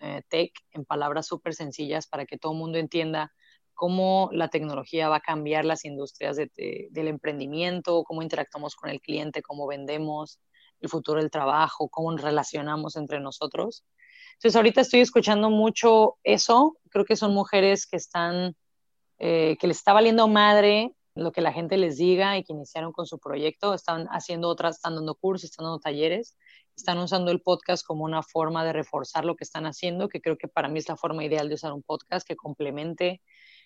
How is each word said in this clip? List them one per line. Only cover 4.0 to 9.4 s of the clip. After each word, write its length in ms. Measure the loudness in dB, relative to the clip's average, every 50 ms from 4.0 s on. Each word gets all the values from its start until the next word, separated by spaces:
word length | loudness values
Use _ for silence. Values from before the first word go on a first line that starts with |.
| 2 4 4 2 2 0 0
la 140 | -2 -2 -2
tecnología 600 | -2 -4 -4 -4 -8 -8 -8 -6 -4 -2 0 2
va 80 | 0
a 40 | 0
cambiar 440 | 0 -2 -6 -4 -4 -2 -2 0 0
las 220 | 0 -2 -4 -6
industrias 500 | -10 -10 -10 -12 -12 -10 -8 -8 -6 -4
de, 140 | -4 -6 -8 _
de, 340 | -10 -10 -10 -10 -10 -12 -12
del 180 | -8 -6 -6 -6
emprendimiento, 960 | -6 -6 -6 -8 -8 -6 -8 -8 -6 -4 -4 -4 -4 -4 -2 0 0 0 0
cómo 160 | -2 -6 -8
interactuamos 560 | -6 -6 -6 -6 -6 -6 -10 -12 -12 -12 -12
con 140 | -12 -10 -10
el 100 | -10 -10
cliente, 400 | -8 -6 -6 -6 -6 -6 -8 -10